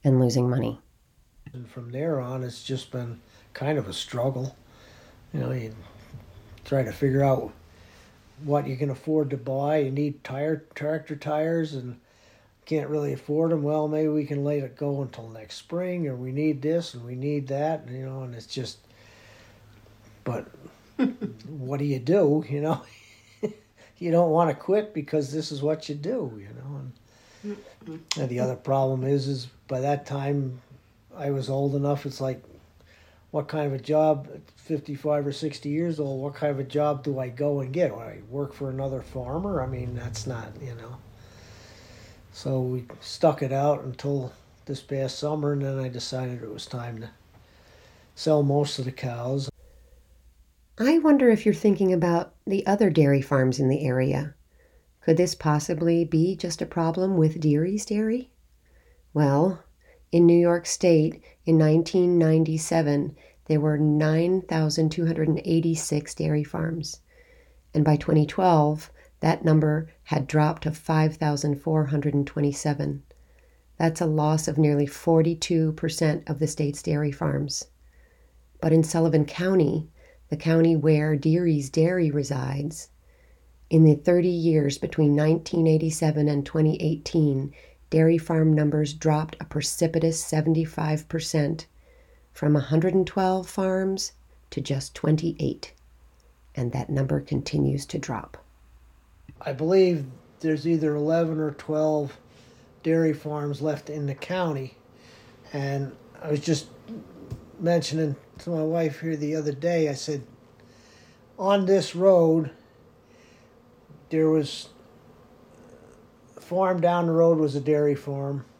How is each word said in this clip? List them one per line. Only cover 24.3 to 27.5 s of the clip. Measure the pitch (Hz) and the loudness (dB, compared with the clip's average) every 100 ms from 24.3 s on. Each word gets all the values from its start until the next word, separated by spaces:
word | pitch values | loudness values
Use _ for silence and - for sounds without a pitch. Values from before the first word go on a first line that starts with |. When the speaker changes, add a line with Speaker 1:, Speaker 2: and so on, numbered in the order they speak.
Speaker 2:
wanna | 160 165 | 4 2
quit | 135 - 202 208 | 0 0 0 0
because | 160 143 156 135 | -8 -4 -4 -2
this | 156 151 | -6 -8
is | 143 | -4
what | 147 156 - | -2 -4 -6
you | |
do, | 147 156 254 143 107 | -8 -6 -6 -6 -10
you | 101 | -16
know? | 120 131 143 131 - _ _ _ - | -16 -14 -12 -14 -18 _ _ _ -16
And, | 208 | -14